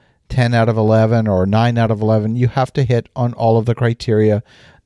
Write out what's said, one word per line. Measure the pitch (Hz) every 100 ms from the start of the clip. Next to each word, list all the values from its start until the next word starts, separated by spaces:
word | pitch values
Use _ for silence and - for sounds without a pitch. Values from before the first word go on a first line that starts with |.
| _ _ -
ten | 127 120 120
out | 113
of | 113
eleven | 107 110 110 117 110
or | 92 95
nine | 107 120 117
out | 113
of | 107
eleven. | 107 110 107 117
You | 123
have | - 131
to | -
hit | 123 117 - -
on | 120
all | 117 113 113
of | 110
the | 117
criteria | 120 117 - 107 107 104 - - - _